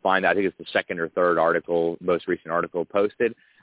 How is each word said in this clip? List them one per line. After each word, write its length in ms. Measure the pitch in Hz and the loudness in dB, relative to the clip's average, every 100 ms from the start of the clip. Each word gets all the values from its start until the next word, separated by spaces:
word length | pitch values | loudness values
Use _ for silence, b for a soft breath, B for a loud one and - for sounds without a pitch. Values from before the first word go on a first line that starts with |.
find, 240 | 98 95 92 | 0 2 2
I 80 | |
think 120 | 87 95 | 2 0
it's 120 | - | -4
the 80 | 82 | -6
second 260 | 101 - 90 | -4 -4 -4
or 100 | 82 | -4
third 300 | - 90 82 | 0 2 4
article, 580 | 82 85 - 85 82 85 | 2 0 0 0 0 -2
most 260 | 90 85 - | -2 -2 -2
recent 240 | 87 82 | -6 -2
article 340 | 85 85 90 | -4 -2 -4
posted, 500 | 82 101 104 - 117 120 b b | -2 0 0 0 -4 -4 b b